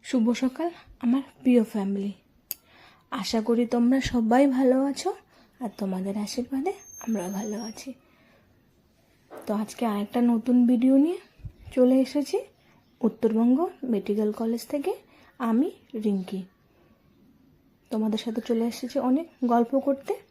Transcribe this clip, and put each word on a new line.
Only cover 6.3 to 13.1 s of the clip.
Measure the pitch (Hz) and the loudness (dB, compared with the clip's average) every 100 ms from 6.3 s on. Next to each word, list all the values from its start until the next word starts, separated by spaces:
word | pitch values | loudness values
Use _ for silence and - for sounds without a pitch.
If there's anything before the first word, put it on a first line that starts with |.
| - 247 269 311 392 - - | -6 -4 -4 -4 -6 -12 -14
আমরা | - 220 180 | -6 -4 -4
ভালো | 196 214 214 | -6 -6 -8
আছি। | 226 214 - 254 _ _ _ _ _ _ _ _ _ _ _ _ _ - - | -8 -12 -16 -18 _ _ _ _ _ _ _ _ _ _ _ _ _ -20 -6
তো | |
আজকে | 208 214 - 233 | -4 -4 -4 -4
আরেকটা | 208 208 247 | -2 -4 0
নতুন | 240 233 220 247 240 | 2 2 2 4 4
ভিডিও | 247 262 269 | 4 4 4
নিয়ে | 302 359 - _ - _ - | 4 0 -10 _ -20 _ -8
চলে | - 247 262 | 2 4 4
এসেছি | 262 294 277 415 523 _ _ _ _ _ | 2 -2 -2 -4 -6 _ _ _ _ _
উত্তরবঙ্গ | 226 | -2